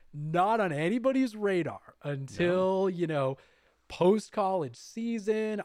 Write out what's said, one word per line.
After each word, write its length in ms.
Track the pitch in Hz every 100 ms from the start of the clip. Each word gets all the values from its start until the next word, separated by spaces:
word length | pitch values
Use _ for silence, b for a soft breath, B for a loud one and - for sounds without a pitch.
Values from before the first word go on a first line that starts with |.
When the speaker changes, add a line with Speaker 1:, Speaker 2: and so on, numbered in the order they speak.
| b
Speaker 1:
not 460 | 147 151 170 196 226
on 120 | 190
anybody's 640 | 143 165 240 254 269 262 214
radar 600 | 202 185 147 98 - -
until, 800 | 147 139 135 - 175 185 185 190
Speaker 2:
No. 40 | 190
Speaker 1:
you 200 | 175 165
know, 300 | 151 131 135 b b b b -
post-college 880 | - 175 214 - - 190 190 139 120
season. 840 | - - 233 233 202 220 214 208